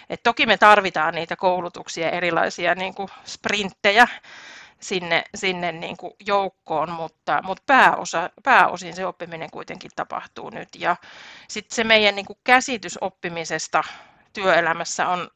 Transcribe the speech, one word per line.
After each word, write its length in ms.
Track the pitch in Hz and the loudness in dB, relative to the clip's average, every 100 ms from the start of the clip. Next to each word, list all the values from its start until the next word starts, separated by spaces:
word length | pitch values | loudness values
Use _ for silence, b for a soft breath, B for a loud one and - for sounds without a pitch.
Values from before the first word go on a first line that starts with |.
| B | B
Et 140 | - | -2
toki 220 | 233 240 262 | -2 0 2
me 120 | 196 | 6
tarvitaan 580 | 214 208 190 165 160 170 | 8 8 4 -2 -2 -4
niitä 200 | 165 175 | -8 -2
koulutuksia, 760 | 190 180 175 - - - 160 | 0 0 -4 -10 -12 -6 -4
erilaisia, 680 | 175 175 160 180 180 175 180 | -2 0 2 0 0 -2 -2
niinku, 340 | 190 185 190 B B | -4 -8 -12 B B
sprinttejä 840 | - - 208 190 - 208 208 240 B B B B B B B | -8 -4 -2 -4 0 2 6 4 B B B B B B B
sinne, 440 | - 185 170 165 - - | -6 -6 0 -2 -2 -6
sinne, 360 | 190 180 175 | -4 -4 -6
niinku, 440 | 160 165 175 175 - 202 | -6 -10 -12 -14 -12 -2
joukkoon, 680 | 202 190 _ - 160 160 | -2 -2 _ -6 -4 -4
mutta, 500 | 170 160 _ - 156 | -6 -10 _ -2 -2
mut 220 | 185 190 - | -2 -8 2
pääosa, 640 | 262 190 - 180 165 180 _ | 6 6 4 -4 -6 -6 _
pääosin 520 | - 226 180 175 180 175 | 2 4 4 0 -10 -8
se 100 | 185 | -8
oppiminen 460 | - 170 165 151 | -8 -12 -12 -12
kuitenkin 400 | - - - - - | -12 -14 -14 -14 -10
tapahtuu 540 | - - - - - | -8 -8 -10 -16 -14
nyt. 200 | 180 170 - | -14 -16 -6
Ja 200 | 170 175 B B B B B | -2 -2 B B B B B
sit 240 | 214 - | -12 -8
se 120 | - | -2
meidän, 320 | 220 220 208 202 | 4 4 4 0
niinku, 220 | 190 - | -8 -8
käsitys 540 | - 254 254 233 180 - | 2 4 2 -6 -8 -8
oppimisesta 840 | 190 _ 180 170 160 160 - 165 - B B B B | -8 _ -8 -6 -6 -6 -2 -2 -2 B B B B
työelämässä 720 | - 190 165 165 165 165 - 156 | -4 2 4 2 -2 -4 -4 -2
on, 220 | 180 165 | -2 -6